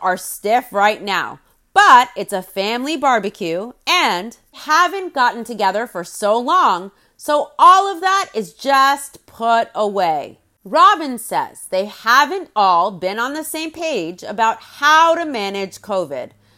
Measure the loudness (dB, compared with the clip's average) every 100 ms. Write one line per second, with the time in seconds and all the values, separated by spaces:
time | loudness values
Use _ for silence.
0 | -4 -4 -6 -8 -2 0 0 0 0 0
1 | -4 -4 -4 -10 _ _ _ 4 8 8
2 | 6 -2 -6 -6 -6 -6 -4 -4 -4 -2
3 | 0 0 -2 -6 -6 -6 -8 -10 -2 0
4 | 0 -2 -6 -14 _ -16 0 2 2 -2
5 | -8 -2 -2 -2 -10 -4 -2 -2 -6 -8
6 | -12 -4 0 0 2 2 2 0 -6 -18
7 | _ _ -2 -2 -2 4 6 8 4 -2
8 | -2 -2 -2 -8 -10 -8 0 4 4 2
9 | -6 -20 _ -6 0 0 0 -2 -2 0
10 | 0 -2 -6 -14 _ _ -4 4 4 4
11 | -2 -8 -6 -6 -6 -12 -6 -4 -4 -6
12 | 2 2 2 -2 -6 0 2 4 0 -2
13 | -6 -4 -6 -6 -8 -8 -10 -8 -6 -4
14 | -6 -10 -12 -2 -2 -2 -10 -2 2 4
15 | 4 2 -2 -6 -6 -6 -8 -10 -6 -4
16 | -4 -8 -12 _ _